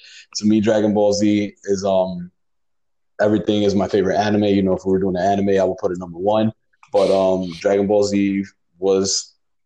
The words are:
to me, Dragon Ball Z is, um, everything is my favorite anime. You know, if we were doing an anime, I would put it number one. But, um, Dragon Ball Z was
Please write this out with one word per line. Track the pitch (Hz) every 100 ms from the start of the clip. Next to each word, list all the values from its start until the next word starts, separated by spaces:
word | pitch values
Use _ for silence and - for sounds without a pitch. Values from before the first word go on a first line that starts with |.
| - - - 101
to | 104
me, | 110
Dragon | 104 107 107
Ball | 104 104
Z | 101 104 104 101 - 98
is, | 98 98
um, | 95 92 90 90 _ _ _ _ _ _ _ _ -
everything | 104 107 - 104
is | 101 98
my | 92
favorite | 107 92 90
anime. | 104 104 104
You | 98
know, | 95
if | 92 95
we |
were | 95
doing | 95 90
an |
anime, | 95 101 101 98
I |
would | 92 92
put | 98
it | 90
number | 90 85
one. | 98 107 110 - _ _ -
But, | 101 95
um, | 95 95 92 90 82
Dragon | 127 101 101
Ball | 104
Z | 101 101 101 98 98 _ _ -
was | 95 95 98 - - _ _ _